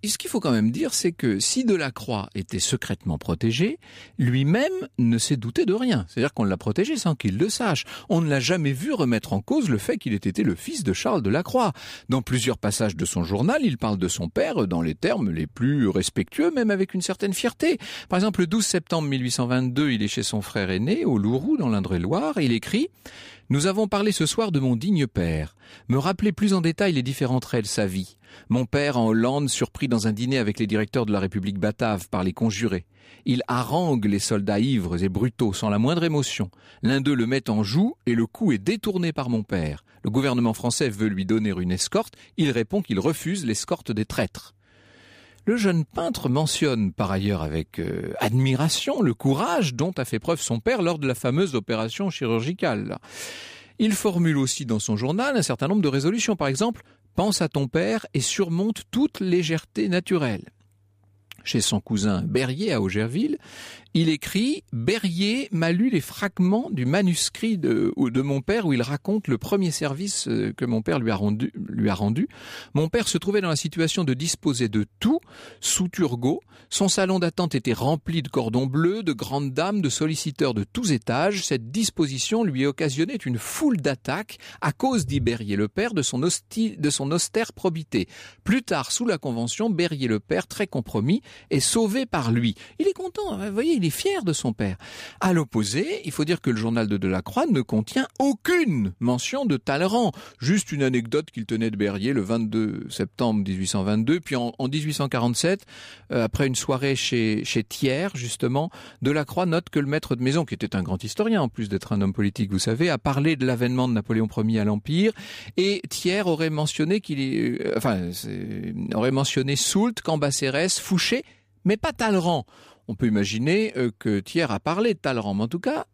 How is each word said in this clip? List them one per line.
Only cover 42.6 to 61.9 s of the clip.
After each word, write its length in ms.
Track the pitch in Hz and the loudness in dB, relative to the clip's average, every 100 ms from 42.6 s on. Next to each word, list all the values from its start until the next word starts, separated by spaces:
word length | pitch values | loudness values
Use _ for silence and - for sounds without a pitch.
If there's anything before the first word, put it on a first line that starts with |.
| 110 202 | 0 -2
qu'il 180 | - 95 | 0 0
refuse 460 | 123 160 156 196 135 | 0 0 -4 -4 -2
l'escorte 460 | 107 - 175 - | -4 -2 -6 -4
des 120 | 107 | -4
traîtres. » 500 | 107 - 104 - - _ _ _ - - - - - - - | -4 -2 -4 -4 -18 _ _ _ -20 -20 -20 -20 -20 -6 -2
Le 100 | 233 | 2
jeune 300 | 202 170 151 | 2 2 0
peintre 420 | - 165 240 131 | -2 -4 -2 0
mentionne 640 | 127 156 - 151 120 101 | 2 2 2 2 2 0
par 180 | - 98 | 0 0
ailleurs 300 | 95 101 95 | 0 2 0
avec, 380 | 78 80 78 - | 0 -4 -4 -6
euh, 340 | 87 87 87 - | -6 -4 -6 -4
admiration 800 | 107 123 131 127 160 - - 285 | 0 2 2 2 0 0 -2 2
le 140 | 175 | 2
courage 580 | 113 139 135 247 339 170 | 2 2 2 2 2 0
dont 200 | 120 156 | 0 -2
a 120 | 185 | -2
fait 140 | 127 113 | -4 -4
preuve 240 | - 170 | -2 -2
son 180 | - 117 | 0 -2
père 220 | 214 247 | 0 2
lors 160 | 170 160 | 2 0
de 100 | 139 | -2
la 60 | |
fameuse 400 | 123 127 139 190 | 0 0 2 2
opération 560 | 127 98 110 113 - 196 | 0 -2 -2 -2 -2 -4
chirurgicale. 880 | - 120 113 123 185 170 104 101 98 - - - - - - - _ | -2 0 0 0 -2 0 0 -4 -8 -10 -14 -14 -14 -16 -20 -20 _
Il 140 | 220 | 0
formule 440 | 202 214 175 170 143 | 2 0 2 2 4
aussi 300 | 131 - 131 | 0 -2 -2
dans 140 | 110 | -2
son 180 | - 104 | 0 -2
journal 400 | 127 180 262 262 | 0 0 0 0
un 40 | |
certain 260 | 151 123 165 | 0 -2 0
nombre 120 | 208 | 2
de 80 | 156 | 2
résolutions. 480 | 135 147 226 220 196 | 2 0 0 0 0
Par 120 | 143 | 0
exemple, « 340 | 135 226 233 - _ _ | 0 0 -2 -14 _ _
Pense 280 | - 202 202 | -2 0 2
à 60 | 160 | 0
ton 180 | 147 135 | 0 0
père 400 | 160 185 220 - | 0 0 -2 -2
et 60 | 139 | -2
surmonte 640 | 123 - 185 165 208 220 - | -2 0 0 0 0 -2 -4
toute 260 | 233 294 - | 0 0 0
légèreté 680 | 190 175 160 160 - - 214 | 2 2 2 -2 -4 -4 0
naturelle. » 560 | 180 185 180 135 98 - _ _ _ _ _ _ _ _ - | 0 0 0 2 -2 -8 _ _ _ _ _ _ _ _ -14
Chez 160 | - 123 | -2 0
son 200 | - 104 | 2 -2
cousin 420 | - | 0